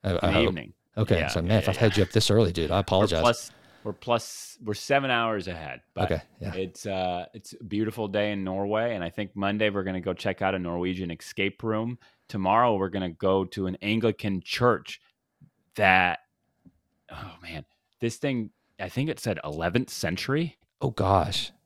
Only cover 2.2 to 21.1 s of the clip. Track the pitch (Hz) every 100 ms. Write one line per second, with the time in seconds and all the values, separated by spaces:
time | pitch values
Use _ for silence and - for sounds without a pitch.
2.2 | - 107 98 87 78 87 98 92 104 82
3.2 | 120 117 - - - _ 107 95 - 117
4.2 | - - - - 113 104 - 139 135 120
5.2 | 113 107 92 85 76 64 _ - 92 -
6.2 | - _ - - 127 - 107 95 92 87
7.2 | 87 113 - - 98 101 110 113 107 104
8.2 | 104 101 92 95 101 107 117 107 85 -
9.2 | 101 101 98 104 107 98 95 92 92 90
10.2 | 101 92 95 95 87 87 90 92 87 82
11.2 | - - 110 - 113 107 113 123 _ _
12.2 | _ 104 92 107 123 101 95 98 92 80
13.2 | 98 95 92 - 92 92 101 110 113 104
14.2 | 107 95 - - 123 104 - - _ _
15.2 | _ _ - _ _ - 98 92 90 -
16.2 | _ _ _ _ - _ _ _ _ -
17.2 | - - - 80 - _ _ _ 117 -
18.2 | 143 123 107 _ _ - 92 - 147 -
19.2 | 117 87 76 76 82 107 - - 85 90
20.2 | - 143 165 - _ _ 135 113 95